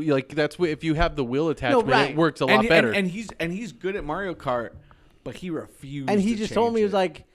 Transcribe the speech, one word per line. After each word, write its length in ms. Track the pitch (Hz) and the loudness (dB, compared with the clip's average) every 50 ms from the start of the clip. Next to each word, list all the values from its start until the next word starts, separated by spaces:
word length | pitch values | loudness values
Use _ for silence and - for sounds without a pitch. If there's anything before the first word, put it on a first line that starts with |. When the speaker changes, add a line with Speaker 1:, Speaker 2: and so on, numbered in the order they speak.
Speaker 1:
like, 280 | 156 156 139 135 127 - | 2 2 2 2 2 -2
that's 260 | 147 151 151 147 - | -2 0 0 0 0
wh-, 80 | - 180 | 0 -2
if 200 | 156 151 135 165 | -2 -2 -2 -2
you 120 | 160 147 | 0 2
have 200 | 160 175 160 151 | 2 2 0 0
the 80 | 147 127 | -2 -2
wheel 260 | 117 127 143 165 160 | -2 0 0 0 0
attachment, 380 | 139 - 135 120 - 240 220 | -2 0 0 2 2 4 4
Speaker 2:
right. 220 | 135 247 220 143 139 | 4 4 2 2 2
Speaker 1:
it 60 | - | 2
works 240 | 151 165 156 - - | 2 2 2 2 0
a 40 | 143 | 2
Speaker 3:
And 100 | 147 202 | 4 4
Speaker 1:
lot 80 | 214 214 | 4 4
Speaker 3:
he, 60 | 185 | 6
Speaker 1:
better. 180 | 165 165 135 113 | 4 4 4 4
Speaker 3:
and, 80 | 104 | 2
and 100 | 202 190 | 0 -2
he's, 220 | 180 170 226 220 - - - | -2 -4 -8 -12 -12 -8 -6
and 140 | 165 165 180 | -6 -6 -6
he's 180 | 208 240 175 | -8 -10 -12
good 240 | 127 117 175 190 202 | -12 -8 -8 -6 -6
at 80 | 190 147 | -6 -6
Mario 300 | 147 156 185 196 185 160 | -6 -6 -6 -6 -6 -8
Kart, 380 | - - 139 123 120 113 - - - - - - _ _ _ _ _ - | -6 -4 -4 -2 -2 -4 -6 -12 -18 -20 -20 -20 _ _ _ _ _ -14
but 120 | 135 113 | -14 -14
he 160 | - 180 180 | -10 -10 -8
refused 580 | 156 127 107 - - - 143 135 143 143 135 160 | -8 -8 -8 -12 -16 -20 -16 -12 -10 -6 -2 0
Speaker 2:
And 100 | 208 202 | 0 2
he 120 | 190 226 | 2 0
Speaker 3:
to 60 | 233 | 0
Speaker 2:
just 160 | 208 220 - 120 | -2 -2 -2 0
told 160 | 208 233 233 | 0 0 2
Speaker 3:
change 60 | 226 | 2
Speaker 2:
me, 40 | 220 | 0
he 20 | 208 | 0
was 80 | 196 208 | 2 2
Speaker 3:
it. 40 | |
Speaker 2:
like, 260 | 190 185 160 151 - - _ | 0 0 0 -2 -8 -20 _